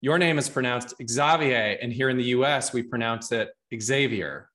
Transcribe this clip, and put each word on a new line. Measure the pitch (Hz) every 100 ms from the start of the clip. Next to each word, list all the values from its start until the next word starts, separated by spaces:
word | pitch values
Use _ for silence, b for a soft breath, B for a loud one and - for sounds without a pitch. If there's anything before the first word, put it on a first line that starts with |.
your | 131 160
name | 175 156
is | 139
pronounced | - 127 123 120 - 120
Xavier, | 117 147 160 151 123 107 104
and | 120
here | 117 131
in | 127
the | 123
U | 123 135
S, | 143 123
we | 127
pronounce | 120 123 117 117 110
it | 117 110 - _ 117
Xavier. | 107 135 139 110 78 71 -